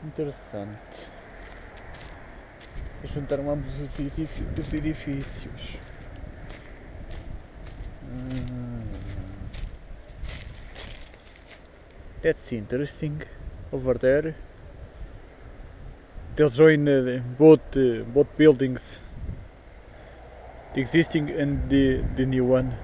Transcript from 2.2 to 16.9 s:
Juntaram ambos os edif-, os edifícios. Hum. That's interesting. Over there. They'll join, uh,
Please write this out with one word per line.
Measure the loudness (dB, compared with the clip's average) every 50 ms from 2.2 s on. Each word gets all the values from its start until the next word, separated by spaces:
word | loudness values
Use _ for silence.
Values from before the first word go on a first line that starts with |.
| -18 -18 -18 -18 -20 -20 -20 -20 -20 -14 -12 -10 -10 -10 -12 -12 -10
Juntaram | -8 -6 -6 -2 -2 -2 -2 0 -2
ambos | -2 -2 -4 -6 -6 -8
os | -8 -8 -6 -6
edif-, | -6 -4 -4 -4 -6 -4 -4 -6 -6 -6 -6 -6
os | -6 -4 -4
edifícios. | -2 -2 -2 -4 -4 -6 -6 -6 -6 -6 -8 -10 -12 -12 -12 -12 -12 -12 -12 -12 -14 -14 -16 -16 -16 -16 -14 -14 -14 -14 -14 -14 -14 -14 -14 -14 -14 -14 -16 -16 -16 -16 -16 -14 -14 -12 -10 -10 -10 -10 -10 -12 -12 -12 -14 -16 -16 -16 -14 -12 -12 -12 -12 -12 -14 -14
Hum. | -12 -10 -10 -8 -6 -6 -6 -6 -6 -6 -8 -8 -8 -8 -8 -8 -8 -8 -8 -8 -8 -8 -8 -8 -10 -10 -12 -12 -10 -8 -8 -8 -8 -8 -12 -14 -16 -16 -16 -16 -18 -14 -10 -10 -10 -8 -10 -10 -12 -12 -14 -14 -14 -14 -14 -14 -14 -12 -14 -14 -16 -18 -20 -20 -20 -20 -20 -20 -20 -20 -20 -20 -20 -20 -20 -20 -20 -20 -18 -18 -16 -14 -2
That's | 0 0 0 0 -4 -6
interesting. | -6 -6 -4 -4 -4 -4 -4 -4 -6 -6 -6 -6 -6 -6 -10 -12 -14 -14 -12 -12 -12 -12 -12 -8
Over | -8 -4 2 4 4 6
there. | 6 6 6 6 4 0 -6 -6 -14 -16 -18 -18 -18 -18 -16 -16 -16 -16 -14 -14 -14 -14 -14 -16 -18 -20 -20 -20 -18 -18 -16 -16 -16 -16 -16 -14 -14 -16 -16 -16 -20 -14 -14 -12 -10 -8 2
They'll | 4 4 4
join, | 8 10 10 10 10 8 6
uh, | 6